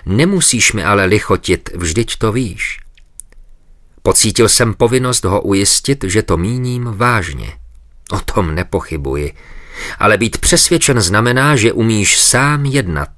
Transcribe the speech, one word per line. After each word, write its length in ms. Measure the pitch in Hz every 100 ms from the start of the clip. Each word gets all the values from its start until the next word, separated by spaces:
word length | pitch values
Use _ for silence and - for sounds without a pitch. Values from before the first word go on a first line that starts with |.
| -
„Nemusíš 680 | 101 170 190 - 117 -
mi 120 | 110
ale 200 | 87 101
lichotit, 640 | 95 104 - 95 - 87 -
vždyť 440 | 85 87 87 113 -
to 140 | 110
víš.“ 480 | 113 117 - - - - - - - - - - - - - - -
Pocítil 460 | - 92 110 - 110
jsem 260 | - 117
povinnost 500 | 104 120 127 127 120
ho 160 | 95 95
ujistit, 640 | - 98 101 - - 139
že 180 | 95 101
to 140 | 107 85
míním 480 | 92 127 123 123
vážně. 680 | 120 101 123 117 82 67 53 - - - - - -
O 100 | 98
tom 340 | - - 85
nepochybuji. 800 | 78 90 95 - 78 69 69 71 - - - - - - -
Ale 200 | 104 104
být 200 | 117 -
přesvědčen 640 | - 170 - 170 - 123
znamená, 560 | 87 104 120 123 139 143
že 160 | 107
umíš 480 | 98 113 107 95 -
sám 440 | - 123 139 147
jednat. 440 | 139 139 92 76 71